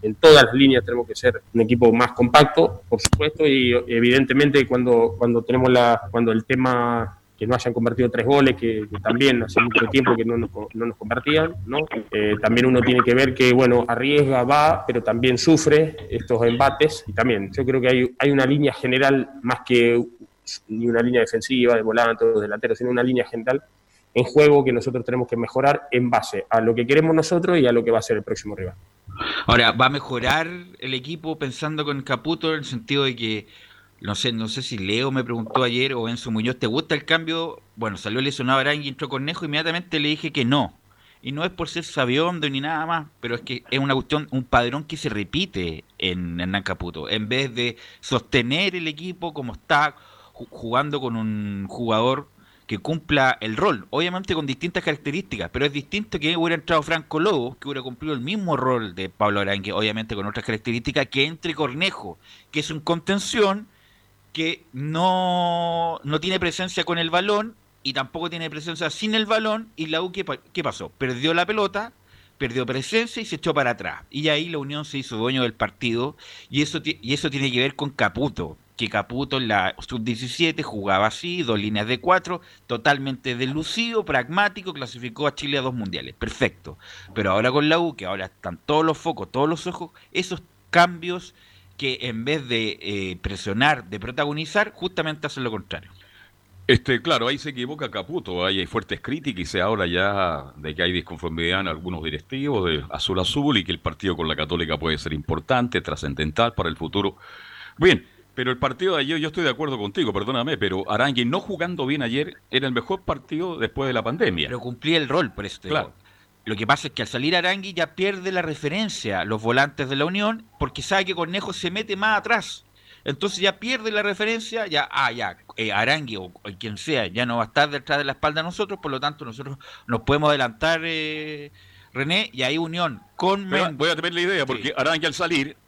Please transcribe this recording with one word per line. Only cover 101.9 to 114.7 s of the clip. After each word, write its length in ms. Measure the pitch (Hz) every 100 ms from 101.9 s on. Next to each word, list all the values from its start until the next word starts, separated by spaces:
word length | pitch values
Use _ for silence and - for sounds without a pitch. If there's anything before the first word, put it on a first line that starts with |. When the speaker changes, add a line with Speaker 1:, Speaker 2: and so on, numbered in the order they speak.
| 87
Speaker 3:
directivos 640 | 78 76 - 135 143 123 90
de 180 | 78 67
Azul 300 | - - 92
Azul 360 | 90 143 143 120
y 60 |
que 80 | 87
el 60 | 85
partido 380 | - 78 98 87
con 100 | 80
la 100 | 76
Católica 400 | 76 85 82 78
puede 220 | 82 78
ser 140 | 80
importante, 680 | 76 73 80 76 127 123 92
trascendental 760 | 82 76 76 69 78 76 117
para 140 | 117 87
el 80 | 80
futuro. 400 | 80 98 98 - - - - - - -
Bien, 300 | 175 135 - _ _
pero 160 | - 127
el 80 | 123
partido 380 | 139 127 185 165
de 60 |
ayer, 160 | 139 160
yo 100 | 156
estoy 160 | 156
de 60 | 160
acuerdo 280 | 120 151 131
contigo, 360 | 101 104 139
perdóname, 420 | 98 101 127 127 147
pero 340 | 101 92 98
Arangui 360 | 107 135 123 120
no 140 | 170
jugando 440 | - 185 170 175
bien 180 | 131 147
ayer 360 | 123 123 156 - _
era 160 | 127 135
el 60 |
mejor 300 | 120 - 190
partido 560 | - 151 - 156 180 170
después 280 | 110 - 135
de 60 |
la 100 | 123
pandemia. 460 | 107 147 208 87 71
Speaker 2:
Pero 120 | 123
cumplía 360 | 123